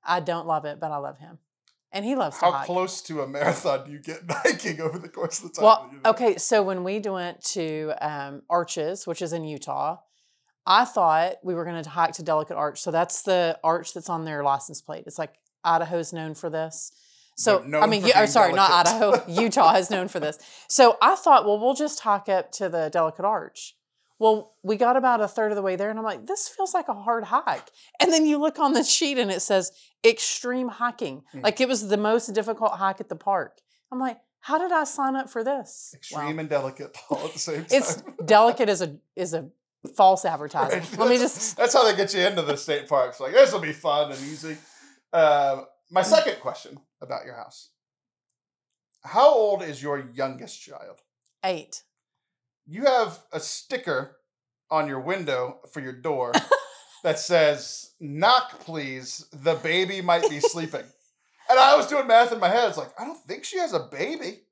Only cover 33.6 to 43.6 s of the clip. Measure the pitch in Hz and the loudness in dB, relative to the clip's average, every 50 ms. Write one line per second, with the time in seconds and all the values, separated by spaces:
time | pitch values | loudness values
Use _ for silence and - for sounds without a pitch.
33.6 | _ _ _ _ _ _ 254 254 262 262 233 _ _ _ _ _ _ - 277 311 | _ _ _ _ _ _ -8 -6 -6 -6 -6 _ _ _ _ _ _ -2 -2 -2
34.6 | 349 370 349 320 302 285 - - 277 269 262 269 269 262 - 240 226 247 285 269 | 0 0 0 -2 -2 -2 -4 -4 -4 -2 -2 -4 -6 -8 -8 -6 -4 -4 -4 -4
35.6 | - - - - - - - 147 - - - 151 147 151 156 160 160 151 147 143 | -6 -12 -16 -18 -18 -20 -20 -20 -18 -12 -10 -8 -6 -6 -6 -6 -6 -2 -2 -2
36.6 | 135 135 131 - 143 139 _ - - - - - - 160 - 165 - - 156 147 | -2 -4 -10 -12 -16 -16 _ -20 -8 -8 -6 -6 -6 -10 -8 -8 -8 -6 -6 -8
37.6 | 165 - - 277 - - 165 - - - - - - 156 220 208 220 233 233 233 | -4 2 2 2 2 2 -4 -6 -10 -18 -14 -12 2 4 6 6 6 6 4 2
38.6 | 254 208 202 175 185 160 143 156 _ _ _ - 180 175 160 160 147 143 _ _ | 0 0 0 -2 -2 -6 -8 -12 _ _ _ -8 -8 -6 -6 -8 -8 -8 _ _
39.6 | _ _ _ _ _ - - - 202 190 190 185 - 190 165 147 147 151 - 156 | _ _ _ _ _ -20 2 6 6 6 6 6 0 -4 -4 -4 -8 -8 -4 -2
40.6 | 135 135 - 185 165 - 220 190 220 247 247 247 247 254 - - - - - - | -2 0 -2 -4 -4 -8 -4 0 2 4 4 4 2 0 -2 -4 -6 -8 -2 0
41.6 | 240 240 - - 247 220 196 180 202 196 - 196 180 202 202 175 160 147 147 139 | 0 4 6 6 6 6 4 2 0 -2 0 0 0 0 0 0 -2 -2 -4 -6
42.6 | - - 151 143 143 - 151 139 127 123 - - 135 135 165 247 277 254 - - | -4 -4 -4 -4 -4 -2 0 0 0 0 -4 -8 -10 0 6 6 6 6 6 -4